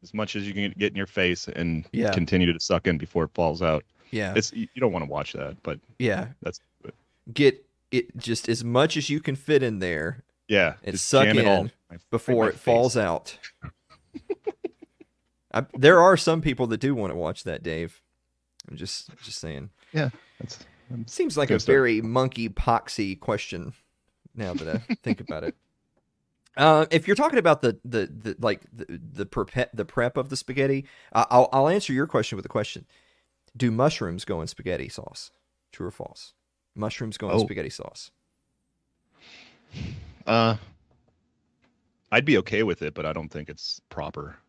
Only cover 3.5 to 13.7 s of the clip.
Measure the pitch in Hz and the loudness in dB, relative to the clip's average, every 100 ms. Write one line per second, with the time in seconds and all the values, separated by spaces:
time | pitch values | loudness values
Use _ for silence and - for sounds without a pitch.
3.5 | 80 85 78 - _ _ 110 101 95 - | 0 0 0 -2 _ _ -6 -2 0 -2
4.5 | - 110 - 127 90 73 73 71 - 69 | -6 -10 -2 -2 -2 -4 -6 -8 -8 -10
5.5 | - - 73 _ _ 123 95 92 131 - | -10 -8 -10 _ _ -2 -2 -4 -10 -12
6.5 | - _ _ - - _ _ - 117 139 | -12 _ _ -20 -20 _ _ -12 2 2
7.5 | 131 _ _ _ 123 - - 117 113 - | 2 _ _ _ -4 -4 -10 -6 -4 -2
8.5 | 113 117 120 151 160 139 147 151 135 - | -4 0 2 2 2 -2 -4 -4 -8 2
9.5 | 151 127 107 90 80 80 - - _ _ | 2 2 -2 -4 -2 -4 -8 -16 _ _
10.5 | 101 87 - - 90 - 135 104 - 113 | 2 2 0 -8 -6 2 4 6 6 6
11.5 | 95 101 - _ 85 _ 117 - 123 110 | 4 2 -8 _ -20 _ -4 0 2 2
12.5 | - - 117 123 117 101 82 - - - | 0 4 4 4 2 0 0 -6 -18 -20
13.5 | _ - | _ -20